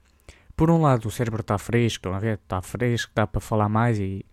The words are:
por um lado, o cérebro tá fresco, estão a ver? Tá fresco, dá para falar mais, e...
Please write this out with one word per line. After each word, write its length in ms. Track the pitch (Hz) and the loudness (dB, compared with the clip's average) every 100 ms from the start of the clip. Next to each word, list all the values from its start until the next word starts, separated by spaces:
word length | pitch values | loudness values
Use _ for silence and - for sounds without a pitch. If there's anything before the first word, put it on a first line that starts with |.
| _ _ - - _ - | _ _ -20 -20 _ 0
por 120 | 160 | 4
um 120 | 165 | 4
lado, 260 | 156 123 110 | 4 2 0
o 40 | |
cérebro 300 | - 113 110 | -4 -4 -4
tá 160 | - 104 | -2 -2
fresco, 420 | - 120 117 - | 0 2 2 -2
estão 140 | 92 | -6
a 60 | 95 | -4
ver? 180 | 113 107 | -2 -4
Tá 220 | _ 92 | _ -6
fresco, 520 | - - 120 117 - - | -6 -4 -2 -2 -2 -2
dá 100 | 104 | -2
para 140 | 107 | -2
falar 300 | - 110 104 | -2 0 2
mais, 280 | 110 120 107 | 2 2 0
e... 280 | 95 95 - | -2 -6 -12